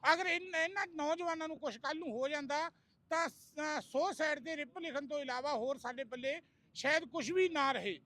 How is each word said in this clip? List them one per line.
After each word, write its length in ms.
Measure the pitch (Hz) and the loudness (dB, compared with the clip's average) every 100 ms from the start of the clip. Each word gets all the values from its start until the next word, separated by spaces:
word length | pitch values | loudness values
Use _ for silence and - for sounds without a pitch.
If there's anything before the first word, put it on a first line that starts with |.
| 277 | 6
ਅਗਰ 120 | 330 370 | 4 4
ਇਨ-, 300 | 339 370 330 | 0 0 0
ਇਹਨਾਂ 320 | 330 392 403 | 0 0 -4
ਨੌਜਵਾਨਾਂ 600 | 330 294 339 349 330 214 | -2 0 0 0 -2 -4
ਨੂੰ 120 | 302 | -4
ਕੁਛ 180 | 294 220 | -6 -4
ਕੱਲ੍ਹ 220 | 269 311 | -4 -4
ਨੂੰ 120 | 330 | -4
ਹੋ 160 | 226 262 | -2 -2
ਜਾਂਦਾ 440 | 294 277 285 330 - _ _ _ | -2 -2 -2 -2 -6 _ _ _
ਤਾਂ 200 | 320 330 | 0 0
ਸ-, 560 | - - - 302 302 - | -2 -16 -6 -2 -2 -2
ਸੌ 260 | 254 349 | 0 2
ਸਾਈਡ 280 | - 311 294 | 2 0 0
ਤੇ 160 | 247 320 | -4 -6
ਰਿਪ 240 | 285 370 | -6 -6
ਲਿਖਣ 280 | 330 269 285 | -6 -4 -4
ਤੋਂ 120 | 294 | -4
ਇਲਾਵਾ 340 | 277 247 277 | -2 -2 0
ਹੋਰ 240 | 277 240 277 | 0 0 -2
ਸਾਡੇ 260 | 240 247 | -4 -6
ਪੱਲੇ 380 | 262 254 262 311 - _ _ | -8 -4 -4 -4 -6 _ _
ਸ਼ਾਇਦ 320 | - 262 311 320 | -2 2 2 2
ਕੁਛ 260 | 330 233 | -4 0
ਵੀ 180 | 359 370 | 4 4
ਨਾ 220 | 320 277 | 4 4
ਰਹੇ 280 | 254 185 160 | 2 0 -4